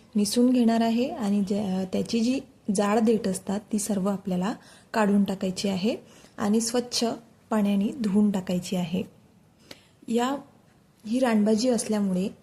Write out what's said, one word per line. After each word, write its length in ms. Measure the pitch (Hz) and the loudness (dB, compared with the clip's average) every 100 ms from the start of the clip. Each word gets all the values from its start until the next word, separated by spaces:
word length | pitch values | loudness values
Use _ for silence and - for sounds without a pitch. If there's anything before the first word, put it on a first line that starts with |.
| - 214 | -4 -2
निसून 340 | 208 240 247 | 0 2 4
घेणार 320 | 247 226 226 | 4 4 4
आहे 280 | 226 226 277 | 2 2 -2
आणि 340 | 330 202 202 | -2 -2 0
जे, 420 | 196 202 202 185 190 | 0 -2 -2 -2 -2
त्याची 260 | 202 185 226 | -4 -2 0
जी 200 | 233 269 - _ - 202 | 0 -2 -6 _ -2 0
जाड 240 | 202 220 | 2 2
देठ 280 | 220 220 196 | 2 2 0
असतात 320 | 185 - 202 - | -4 -6 -6 -4
ती 80 | 214 | -4
सर्व 300 | - 196 196 | -2 -2 -2
आपल्याला 440 | 190 196 180 190 - - - _ | -4 -4 -2 -2 -6 -14 -20 _
काढून 300 | 226 202 202 | 0 2 4
टाकायची 460 | 196 190 190 185 196 | 2 -2 -6 -4 -4
आहे 260 | 185 214 339 - - - - | -2 -2 -4 -10 -20 -20 -4
आणि 240 | 208 220 | 0 0
स्वच्छ 440 | 226 247 240 - 233 294 - _ _ | 0 -2 -2 -4 -4 -4 -12 _ _
पाण्याने 420 | 214 202 202 208 302 | 0 2 2 0 -2
धुवून 320 | 208 208 208 | 0 2 2
टाकायची 440 | 196 185 180 - 180 | 0 -2 -4 -2 -4
आहे. 280 | 170 180 - - _ _ _ _ _ - _ _ - | -2 -4 -6 -14 _ _ _ _ _ -20 _ _ -4
या, 280 | 233 247 277 - _ _ _ _ _ 208 | -2 0 -4 -10 _ _ _ _ _ -6
ही 120 | 247 | 0
रानभाजी 500 | 254 214 208 220 254 | 2 4 4 2 2
असल्यामुळे 600 | 226 - 208 196 180 208 - | 0 0 -2 0 -2 -4 -6